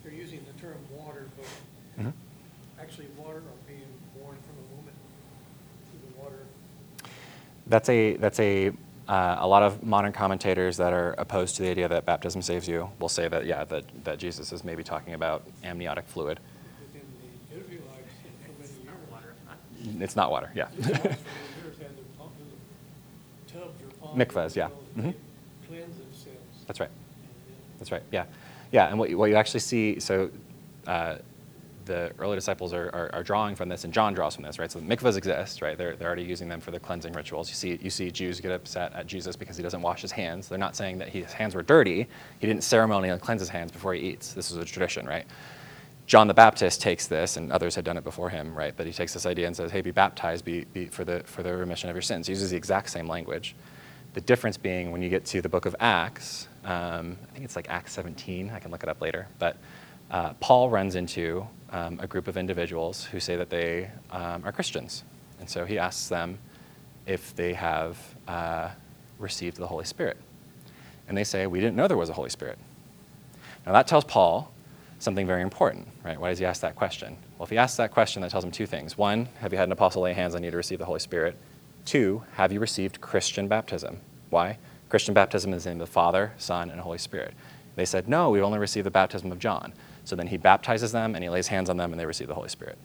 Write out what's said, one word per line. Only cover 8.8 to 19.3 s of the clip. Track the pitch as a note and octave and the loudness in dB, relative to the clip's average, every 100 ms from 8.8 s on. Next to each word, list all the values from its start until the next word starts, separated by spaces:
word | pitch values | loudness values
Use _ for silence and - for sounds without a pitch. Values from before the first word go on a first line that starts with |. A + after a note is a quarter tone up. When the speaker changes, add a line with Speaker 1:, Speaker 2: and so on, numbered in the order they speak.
| - - - | -16 -18 0
Speaker 2:
uh, | F#2+ F2+ F2 | 2 2 2
a | F#2 | 8
lot | G2 | 8
of | G#2 G2+ | 8 4
modern | A2+ G2+ G2+ | 2 4 2
commentators | G2 G2 F#2 G2+ F#2 F#2 F2 | 2 0 2 2 2 2 2
that | F2 | 2
are | F2 F2 - | 4 2 -2
opposed | - G2 F2+ - | 0 0 0 0
to | |
the | F#2 | 0
idea | F2+ F2 | 2 2
that | E2+ | 2
baptism | D#2+ E2 F2+ F#2 | 2 0 0 -4
saves | F2 F2 F2 | -2 -2 0
you | E2 F#2 - | -2 -4 -6
will | E2+ | -4
say | - E2+ | -2 0
that, | D#2+ D2+ | -2 -2
yeah, | D2+ | -4
that, | D2+ D#2 - - | -4 -6 -8 -12
that | E2 D2+ | -8 -6
Jesus | F2+ D#2 D2 | -8 -8 -10
is | E2+ | -10
maybe | F2 E2 | -8 -10
talking | E2 D#2 D#2+ | -8 -8 -8
about | E2 D#2+ D#2 - - | -4 -2 -4 -8 -14
amniotic | F2 F2 F2 - - | -12 -8 -6 -6 -8
fluid. | F#2 D2+ D#2+ - - - - | -6 -6 -6 -12 -20 -20 -20
Speaker 1:
But | - | -20
then | C#3+ C#3 C3 B2+ B2+ - | -20 -20 -20 -20 -20 -18
the | D#3+ | -18
Israelites, | F#3 F3 C3+ C3 A#2+ - | -16 -16 -18 -18 -20 -20
for | B2+ A#2+ D3+ D3 | -20 -20 -20 -18
many | C#3+ | -18
Speaker 3:
It's | C3+ | -18
not | B2+ | -18
Speaker 1:
years, | F3+ D3 - B2 | -18 -18 -18 -18